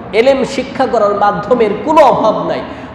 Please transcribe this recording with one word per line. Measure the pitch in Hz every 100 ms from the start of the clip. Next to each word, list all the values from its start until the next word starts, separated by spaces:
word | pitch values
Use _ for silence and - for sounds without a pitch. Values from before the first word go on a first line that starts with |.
| -
এলেম | 202 254 269
শিক্ষা | 233 - 202 - 254
করার | 208 202
মাধ্যমের | 202 208 180 - 247 214 -
কোনো | 302 311
অভাব | 311 - 220 - 175
নাই। | 139 - - -